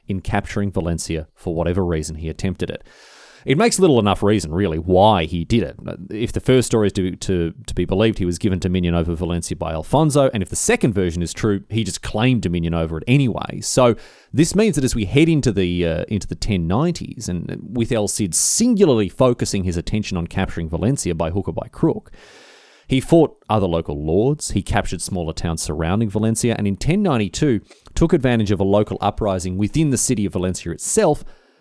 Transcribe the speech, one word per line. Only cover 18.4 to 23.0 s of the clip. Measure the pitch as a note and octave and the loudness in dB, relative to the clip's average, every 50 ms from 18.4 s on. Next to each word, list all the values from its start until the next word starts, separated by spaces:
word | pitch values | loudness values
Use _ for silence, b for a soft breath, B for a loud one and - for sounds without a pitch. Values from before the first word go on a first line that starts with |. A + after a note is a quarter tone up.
| - - - - A#3 B3 A#3+ F#3+ G3+ D#3+ B2+ A2 G#2 F2 | 0 0 2 2 2 2 4 4 4 4 6 4 2 0
focusing | - - C3 B2+ - - B2 - - G2+ F2 | 0 2 2 2 2 2 -2 -2 -2 -2 -2
his | F#2 E2 F2 | 0 -2 -2
attention | D#2+ - - G#2+ G2+ - G2 E2+ | -2 -2 -2 -4 -4 -4 -4 -4
on | E2+ E2+ | -4 -4
capturing | - F#2+ F#2 - - E2+ E2+ D#2 | -2 -2 -2 -2 -2 -6 -6 -4
Valencia | E2 D#2 F2 A2+ C#3 - - F2+ E2+ | -4 -2 0 0 0 0 -2 -4 -2
by | D#2+ E2+ D#2+ | -2 -2 -2
hook | E2+ G2+ F#2 - | -2 -4 -4 -4
or | D#2+ | -6
by | - - - | -8 -8 -10
crook, | - - - D#3+ - G#3+ - - B B B B B B B B B B B B B B B B | -4 -2 0 0 0 -2 -6 -14 B B B B B B B B B B B B B B B B
he | C3 | -2
fought | C3+ | -2